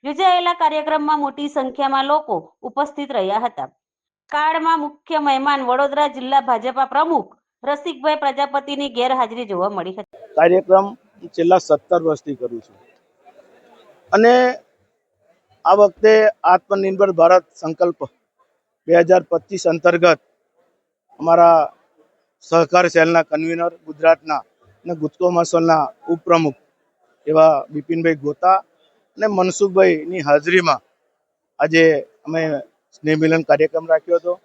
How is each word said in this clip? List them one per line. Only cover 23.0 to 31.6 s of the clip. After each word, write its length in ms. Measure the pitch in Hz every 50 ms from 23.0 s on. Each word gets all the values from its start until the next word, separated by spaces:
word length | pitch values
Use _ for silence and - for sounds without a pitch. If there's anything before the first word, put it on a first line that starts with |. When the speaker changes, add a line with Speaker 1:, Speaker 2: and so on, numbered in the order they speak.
| 160 165 170 165 156
Speaker 2:
કન્વીનર 500 | _ 156 151 160 165 170 170 170 175 170
ગુજરાતના 680 | _ 160 156 151 147 160 160 165 _ 151 160 151 131 - _ _ _ _ _ _ _ _
અને 80 | 170 175
ગુજકો 340 | 156 151 147 _ _ 185 180
મહાસંઘના 540 | 180 170 170 - - 165 165 165 160 156 143 131 - _ _ -
ઉપપ્રમુખ 520 | 170 160 _ 175 170 165 160 147 135 _ _ _ _ _ _ _ _ _ _ _ _ _ _
એવા 380 | 147 156 160 160 160 151 139 - _
બિપિનભાઈ 460 | 156 147 139 - 165 165 165 165 160
ગોતા 420 | 147 135 147 147 _ - 185 190 196 - _ _ _ _ _ _ _ _ _ _
અને 100 | - 208
મનસુખભાઈની 920 | 214 202 185 180 190 170 - 202 196 180 190 190 185 170 156 156 165 185 185
હાજરીમાં 640 | 147 147 143 147 147 170 175 185 175 160 139 117 _ _ _ _ _ _ _ _ _ _ _ _ _ _ _
આજે 460 | -